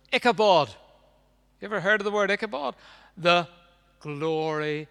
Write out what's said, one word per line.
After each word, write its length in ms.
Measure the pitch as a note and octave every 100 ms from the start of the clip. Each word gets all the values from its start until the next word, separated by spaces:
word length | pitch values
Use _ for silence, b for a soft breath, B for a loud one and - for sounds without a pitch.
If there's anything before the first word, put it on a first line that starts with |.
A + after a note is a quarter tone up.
| b
"Ichabod." 560 | B3+ B3 G3 G#3+ E3+ B2+ - _ _ _ _ _ _ _ -
You 60 | G3+
ever 160 | G#3
heard 180 | F3+ G#3+
of 60 | G3+
the 60 |
word 200 | G#3 G3
Ichabod? 440 | G3+ G#3+ A#3+ B2+ - B B B -
The 320 | E3 F3 E3 - _ _ _ _
glory 880 | D3+ C#3+ D#3+ D#3 D#3 D3+ D3+ D3+ D3+